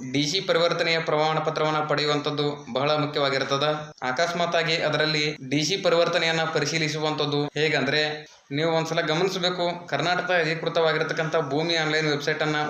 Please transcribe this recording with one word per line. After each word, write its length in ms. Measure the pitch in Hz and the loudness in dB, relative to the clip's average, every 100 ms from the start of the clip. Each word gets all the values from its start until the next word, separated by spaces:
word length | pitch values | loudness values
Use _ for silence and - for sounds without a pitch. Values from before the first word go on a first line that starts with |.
| 127 | -4
ಡಿ 140 | 139 151 | 0 0
ಸಿ 140 | 190 | 0
ಪರಿವರ್ತನೆಯ 580 | 185 170 170 170 170 165 | 0 2 2 2 0 0
ಪ್ರಮಾಣ 400 | 160 151 156 156 | 0 2 2 2
ಪತ್ರವನ್ನ 380 | 156 151 156 151 | 0 0 0 0
ಪಡೆಯುವಂತದ್ದು 920 | 147 147 147 147 147 147 147 143 - | 0 0 2 0 0 -2 -2 -4 -6
ಬಹಳ 180 | 123 143 | -2 2
ಮುಖ್ಯವಾಗಿರ್ತದ. 760 | 151 143 151 139 135 131 135 151 156 156 - | 2 0 0 0 0 0 0 0 -2 -6 -8
ಅಕಸ್ಮಾತ್ 540 | 127 131 170 180 170 170 | -4 0 -2 0 0 0
ಆಗಿ 200 | 160 165 | 0 0
ಅದರಲ್ಲಿ 600 | 151 147 156 156 151 151 131 | 0 0 0 0 -2 -4 -2
ಡಿ 140 | 143 | -2
ಸಿ 120 | 156 196 | 0 0
ಪರಿವರ್ತನೆಯನ್ನ 680 | 175 165 170 175 165 165 | 2 4 4 2 2 0
ಪರಿಶೀಲಿಸುವಂತದ್ದು 1000 | 156 151 143 160 156 151 151 147 147 143 | 0 0 0 0 -2 -2 -2 -2 0 0
ಹೇಗಂದ್ರೆ, 840 | 147 147 156 151 131 151 151 151 - - - | -2 -2 0 0 0 0 0 -4 -12 -20 -8
ನೀವು 220 | 139 165 | -2 0
ಒಂದ್ಸಲ 280 | 160 156 160 | 0 0 -2
ಗಮನಿಸಬೇಕು, 840 | 151 156 185 185 175 175 175 175 - | 0 0 0 0 -2 0 -2 -4 -4
ಕರ್ನಾಟಕ 440 | 139 160 175 - | -2 0 0 2
ಅಧಿಕೃತವಾಗಿರ್ತಕ್ಕಂಥ 1040 | 180 156 160 165 170 160 156 156 156 156 165 | 2 2 -2 -2 2 2 2 0 -2 0 0
ಭೂಮಿ 380 | 147 139 170 | 0 0 0
ಆನ್‌ಲೈನ್ 340 | 165 156 156 156 | 0 0 0 0
ವೆಬ್ಸೈಟ್ 340 | 143 143 151 | 0 -2 -2
ಅನ್ನ 140 | 151 151 | 0 0